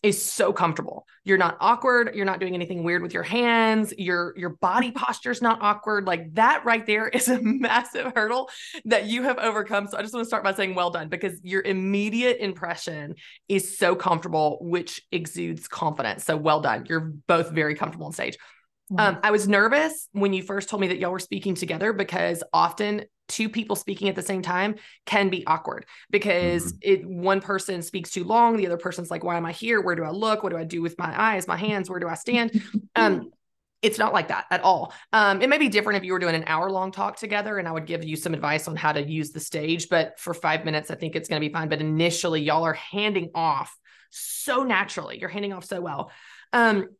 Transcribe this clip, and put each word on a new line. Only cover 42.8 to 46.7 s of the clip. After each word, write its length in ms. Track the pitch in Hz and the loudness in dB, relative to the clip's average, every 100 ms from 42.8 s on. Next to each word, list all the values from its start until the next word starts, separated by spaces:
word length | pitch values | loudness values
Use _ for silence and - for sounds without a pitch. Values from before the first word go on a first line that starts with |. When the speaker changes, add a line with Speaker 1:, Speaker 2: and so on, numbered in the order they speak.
| - 196 214 190 165 | -6 -2 0 0 -2
Speaker 1:
off 420 | 165 160 139 151 - _ - _ | 0 0 0 -4 -12 _ -20 _
so 540 | - - - - 254 | -12 -10 -8 -2 0
naturally. 540 | 262 196 190 - 151 - | 2 0 0 -6 -10 -10
You're 100 | 180 | -8
handing 240 | 185 202 | -6 -6
off 100 | 185 - | -8 -10
so 140 | 185 | -8
well. 300 | 175 143 - - - - - | -6 -6 -8 -14 -20 -20 -2
Um, 360 | 240 233 | 4 6